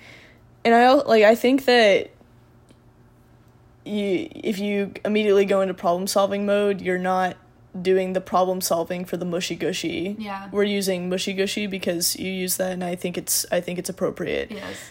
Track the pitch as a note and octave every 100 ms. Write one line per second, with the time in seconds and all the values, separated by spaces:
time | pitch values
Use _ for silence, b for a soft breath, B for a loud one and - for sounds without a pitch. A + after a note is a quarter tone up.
0 | B B B B B _ A#3 A#3 B3 C#4
1 | - A3 G#3 A#3 B3 C4+ C4 A#3+ G#3+ F#3+
2 | - _ _ _ _ _ _ _ _ _
3 | _ _ _ _ _ _ _ _ - G#3
4 | G3+ F3 - - - F#3+ G3+ G3+ G3+ -
5 | - G#3+ G#3+ G3 G3 G3 F#3+ F3+ F#3 F3
6 | G3 G#3 G3 G3+ G3+ G3+ G3+ G3 F3+ F3+
7 | F#3 F#3 F#3 - _ _ _ F#3 F3+ F#3
8 | F#3 F#3 F#3 F3+ F#3 F#3 - E3+ E3+ F3+
9 | F3+ F3 F3 F3 F3 E3+ E3 F#3 E3 E3+
10 | F3+ G#3+ G#3+ G3 G3 G3 G#3 G3+ G3 F3+
11 | F3+ F#3 G3+ F#3+ G3 - G#3 F#3+ F#3 E3+
12 | F3 - F#3 F#3+ F#3 - F#3 F3+ F3+ F3+
13 | F3+ F3 - - - F3+ F3 F3+ F3 F#3
14 | F#3 C#3+ E3+ D2+ C#2 G3+ F#3+ B B